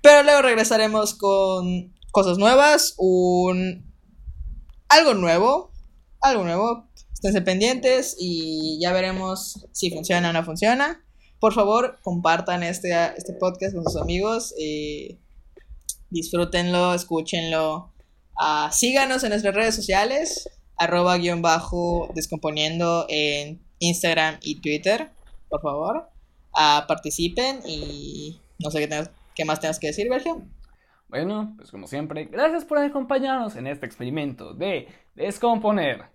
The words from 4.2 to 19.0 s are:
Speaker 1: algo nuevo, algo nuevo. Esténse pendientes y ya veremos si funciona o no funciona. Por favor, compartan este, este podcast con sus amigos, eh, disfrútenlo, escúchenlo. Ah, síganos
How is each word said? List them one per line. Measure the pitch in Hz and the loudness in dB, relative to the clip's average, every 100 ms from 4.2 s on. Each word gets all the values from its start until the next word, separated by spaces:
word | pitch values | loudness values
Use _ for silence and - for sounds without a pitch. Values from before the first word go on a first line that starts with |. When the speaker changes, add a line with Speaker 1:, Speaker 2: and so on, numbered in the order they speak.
| - - - - - - _ | -16 -12 -12 -12 -16 -20 _
Speaker 1:
algo | 302 311 | 8 8
nuevo, | 208 175 170 226 294 - - - - _ - | 4 4 4 4 2 -4 -20 -20 -20 _ 0
algo | 269 240 | 2 2
nuevo. | 175 175 226 233 - - - | 0 0 -2 -4 -10 -20 -14
Esténse | - 202 202 | -6 0 0
pendientes | 180 185 226 254 254 254 254 - | 0 0 0 2 2 2 0 -6
y | 180 165 160 156 156 156 | -4 -4 -4 -4 -4 -2
ya | 175 | 0
veremos | 185 185 185 185 190 - - - | 0 -2 -4 -6 -6 -10 -14 -14
si | - 180 | -6 -4
funciona | 165 175 175 175 | -4 0 0 2
o | |
no | 165 | -2
funciona. | 170 160 208 254 285 339 _ _ _ _ | -4 -2 0 2 0 -4 _ _ _ _
Por | 220 | 2
favor, | 214 202 220 247 - | 4 2 2 0 -4
compartan | - 175 165 170 175 175 | -6 -2 2 0 0 -4
este, | 170 180 185 170 170 - | -4 -6 -2 0 0 -4
este | 185 | -14
podcast | 185 185 180 190 | -4 -4 -2 -6
con | 185 | -4
sus | 160 156 | -4 -4
amigos, | 156 180 208 226 247 - | -2 -2 -2 -2 -6 -8
eh, | 156 151 151 147 - - _ - - - _ - - - - | -6 -6 -8 -10 -14 -18 _ -20 -20 -20 _ -14 -14 -14 -8
disfrútenlo, | 170 165 175 175 175 175 180 180 | -8 -4 -2 0 -2 0 2 2
escúchenlo. | 175 175 165 160 175 165 160 156 156 - - _ _ _ - | 0 -2 -4 -2 -4 -2 0 0 -4 -10 -20 _ _ _ -2
Ah, | 156 156 151 | 0 0 0
síganos | - 240 269 | 0 2 2